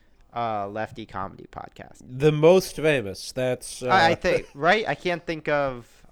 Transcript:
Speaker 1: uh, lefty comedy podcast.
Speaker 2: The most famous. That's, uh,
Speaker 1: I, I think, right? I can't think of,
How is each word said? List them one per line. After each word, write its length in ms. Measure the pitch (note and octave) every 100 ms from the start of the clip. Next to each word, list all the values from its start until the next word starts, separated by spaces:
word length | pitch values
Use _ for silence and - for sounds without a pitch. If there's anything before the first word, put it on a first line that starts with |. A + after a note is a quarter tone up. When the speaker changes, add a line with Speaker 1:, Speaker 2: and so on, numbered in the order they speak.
| _ _ _ A#2+
Speaker 1:
uh, 320 | A#2 G#2+ G2+
lefty 380 | G#2+ A2 - G#2+
comedy 400 | G2 F#2+ E2 -
podcast. 500 | - - - - -
Speaker 2:
The 280 | - B2+ D3+
most 440 | D3+ D#3+ F#3 F3+ -
famous. 560 | D3+ C#3+ G2+ F#2 -
That's, 520 | - B2+ B2 - -
uh, 40 | B2+
Speaker 1:
I, 240 | F#3+ E3
I 40 | E3+
think, 320 | F#3 D3+ -
right? 340 | C#3+ D#3+ G#3+ G#3+
I 80 | D3
can't 280 | F3+ F3 -
think 220 | D#3 D#3
of, 400 | D3 C#3 B2 A#2 _ -